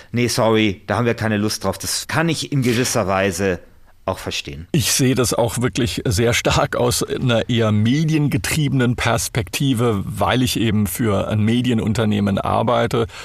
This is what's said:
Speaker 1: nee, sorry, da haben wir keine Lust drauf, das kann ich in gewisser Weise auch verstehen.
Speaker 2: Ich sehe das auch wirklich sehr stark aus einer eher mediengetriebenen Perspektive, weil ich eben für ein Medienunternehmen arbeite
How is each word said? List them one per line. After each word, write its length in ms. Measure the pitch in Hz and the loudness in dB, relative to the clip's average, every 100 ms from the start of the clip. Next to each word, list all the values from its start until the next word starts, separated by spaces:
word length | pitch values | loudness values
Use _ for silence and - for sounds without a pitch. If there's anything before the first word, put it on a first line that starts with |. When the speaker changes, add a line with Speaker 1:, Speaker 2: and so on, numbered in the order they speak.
| - | -6
Speaker 1:
nee, 160 | 117 120 | -2 0
sorry, 560 | - 113 110 107 90 - | 2 2 4 2 0 -4
da 80 | 101 | -2
haben 100 | 120 | 0
wir 80 | |
keine 220 | 113 110 107 | 0 0 0
Lust 260 | 107 - | -2 -2
drauf, 160 | 95 98 | -4 -4
das 300 | - - - | -6 -8 -4
kann 200 | 147 165 | -2 0
ich 220 | 160 - | -2 -2
in 120 | 143 | -2
gewisser 440 | 131 117 127 123 95 | 0 0 0 0 0
Weise 540 | 95 98 90 98 87 - - - - - | 2 0 0 -2 -2 -6 -20 -20 -10 -6
auch 120 | 95 | -6
verstehen. 480 | - - - 71 82 | -6 -8 -8 -12 -2
Speaker 2:
Ich 200 | 165 107 | 0 0
sehe 220 | - 131 | 2 2
das 200 | 131 120 | 2 0
auch 260 | - 117 - | 0 0 0
wirklich 400 | 120 - 123 - - | -2 0 -2 -2 -2
sehr 260 | 101 117 | 2 2
stark 440 | 120 - 165 139 120 | 2 0 2 0 0
aus 260 | 120 - | 0 0
einer 480 | - 143 127 113 - | -2 -2 0 0 0
eher 220 | 117 110 | 0 2
mediengetriebenen 1200 | 107 110 139 160 156 147 135 - 160 143 135 120 117 | 2 2 2 2 2 2 0 -2 -2 0 2 0 0
Perspektive, 1080 | - 113 - - 95 - 139 117 120 104 | 0 0 -2 -4 -6 -2 0 2 0 0
weil 380 | 95 104 95 117 | -4 -2 0 2
ich 180 | 123 - | 2 0
eben 280 | 113 107 104 | 0 2 0
für 420 | - 117 98 - | 0 0 0 0
ein 140 | 107 | 0
Medienunternehmen 960 | 107 120 123 113 104 110 107 104 101 98 | 2 2 0 0 0 0 0 2 0 0
arbeite 680 | - 101 117 117 117 120 113 - | 0 0 2 2 2 0 -2 -6